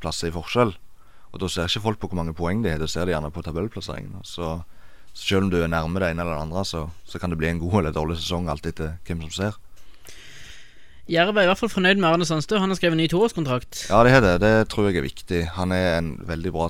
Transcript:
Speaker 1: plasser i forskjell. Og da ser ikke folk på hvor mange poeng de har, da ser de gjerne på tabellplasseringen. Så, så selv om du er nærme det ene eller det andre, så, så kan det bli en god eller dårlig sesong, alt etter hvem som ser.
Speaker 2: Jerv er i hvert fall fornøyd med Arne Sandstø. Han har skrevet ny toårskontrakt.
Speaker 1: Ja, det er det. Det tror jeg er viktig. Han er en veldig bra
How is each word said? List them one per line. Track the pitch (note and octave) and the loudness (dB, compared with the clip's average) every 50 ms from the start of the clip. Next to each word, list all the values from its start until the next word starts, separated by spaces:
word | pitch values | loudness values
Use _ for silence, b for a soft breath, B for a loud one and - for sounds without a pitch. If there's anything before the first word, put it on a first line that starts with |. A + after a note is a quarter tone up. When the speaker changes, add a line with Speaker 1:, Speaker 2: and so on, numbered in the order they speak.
Speaker 1:
plasser | - E2 D#2+ - - E2 | -6 -6 -4 -4 -4 -4
i | D#2+ | -4
forskjell. | E2+ D#2+ - - A#2+ B2 A2 F2+ - - b b b b b b b b b - | -6 -6 -2 2 2 2 2 2 -2 -10 b b b b b b b b b -8
Og | - | -6
da | F#2+ F2+ | -4 -2
ser | - - E2+ F2+ | -2 -2 -2 -2
ikke | - A2 G#2 | -2 0 0
folk | A2+ G#2+ - | -2 -2 -2
på | - F2+ | -4 -4
hvor | F#2+ F2+ | -4 -4
mange | E2 E2 D#2 | -4 -4 -4
poeng | D#2 F2 E2+ F#2+ A2 A#2 | -4 -2 -2 0 0 0
de | F#2 | 0
har, | D#2+ D2+ | 0 -2
da | D#2+ D#2 | -2 -4
ser | - E2 F2 | -2 -2 -2
de | F#2 | 0
gjerne | E2+ D#2 D2+ D2 | 0 -2 -4 -6
på | D2+ E2+ E2 | -8 -8 -8
tabellplasseringen. | E2 D#2 E2 F#2+ A2+ - G2+ F2+ - - - - G2 G2 F#2+ G2 | -6 -4 -4 -4 -6 -6 -8 -10 -10 -10 -10 -10 -12 -12 -14 -14
Så, | - - - E2+ E2 D#2+ E2+ E2+ b b b b b b b b b - | -12 -10 -8 -6 -4 -4 -6 -8 b b b b b b b b b -14
så | - - - | -8 -4 0
selv | G2 F#2+ G2 | 2 2 2
om | G2 | 2
du | F2 F2 | 2 2
er | E2+ E2 | 2 2
nærme | E2 E2 D#2+ D#2+ F2 F#2+ | 0 0 0 0 -2 0
det | F#2+ F2 | 0 0
ene | E2 E2 F2 | 0 -2 -2
eller | F2 D#2+ | -2 -4
det | D2+ D#2 D#2 | -4 -4 -4
andre, | D#2+ F#2 G2 | -4 -4 -4
så, | - - E2+ D2+ D#2+ E2 - - | -4 -4 -6 -6 -8 -10 -12 -14
så | - - F#2+ | -12 -10 -6
kan | - F2+ | -4 -4
det | E2+ D#2+ | -2 0
bli | D#2 D#2+ | 0 0
en | E2+ E2+ | 0 0
god | D#2+ F2+ F#2 G#2 E2 | 0 2 2 2 2
eller | D#2 D#2 | 2 0
dårlig | D#2+ D2+ D#2 E2+ E2 | 0 -2 -2 -2 -4
sesong, | D2+ - F2+ E2+ F2 E2 | -4 -4 -4 -2 -2 -2
alt | D2 D2+ - | -4 -4 -4
etter | E2 D#2+ - D#2+ D#2 D#2+ - - | -6 -6 -6 -6 -6 -6 -8 -8
hvem | - F2 E2 D#2+ D#2 | -6 -6 -6 -6 -8
som | |
ser. | - - F#2+ G#2+ G#2 - - - B B B B B B B B B B B B B B B B B B B B B B B B B B B - | -6 -4 -4 -4 -4 -6 -12 -16 B B B B B B B B B B B B B B B B B B B B B B B B B B B 0
Speaker 2:
Jerv | F3+ D#3+ E3+ G3 G#3 G#3+ | 2 2 4 4 4 4
er | G3 | 6
i | F3 | 6
hvert | F#3+ - | 4 2
fall | - A3 | 0 0
fornøyd | - - F#3 F#3 G3 G3+ | 0 4 4 4 6 6
med | F#3+ E3 | 6 4
Arne | E3 E3+ F3+ | 4 4 2
Sandstø. | D#3 E3 D#3 C#3+ - G#3+ G#3+ | 2 0 0 0 0 0 2
Han | F#3+ F#3+ F#3+ | 2 2 2
har | F3+ | 2
skrevet | - F3 E3 D#3+ | 2 2 4 2
ny | D#3+ D#3+ | 2 2
toårskontrakt. | E3 F3 A3 A#3 - - D#3+ C3 B2+ B2 - - - - - - | 4 2 2 2 2 0 0 0 0 -2 -2 -6 -10 -10 -2 4
Speaker 1:
Ja, | F#2 G#2+ A#2 B2 | 6 8 8 10
det | C3 C3+ | 10 8
er | A2+ | 8
det. | F#2+ F2 F2 | 8 6 6
Det | G2+ G#2+ A2 A2 A2 - - | 6 6 6 6 4 4 2
tror | - G#2 G2+ | 2 2 2
jeg | F#2 E2+ | 2 2
er | C#2 | 0
viktig. | - - - - - F#2 F2 E2+ E2+ F2 F#2 | -2 -6 -8 -6 -2 0 0 0 -2 -2 -2
Han | F2+ F#2 F#2 | -2 0 2
er | F#2 F#2 F2+ E2 E2+ | 2 2 2 2 2
en | E2+ D#2+ C#2 - - | 0 -2 -4 -6 -6
veldig | F2+ E2+ E2 E2 F#2 E2+ | -6 -6 -4 -4 -2 -2
bra | E2 E2 E2 | 0 -2 -2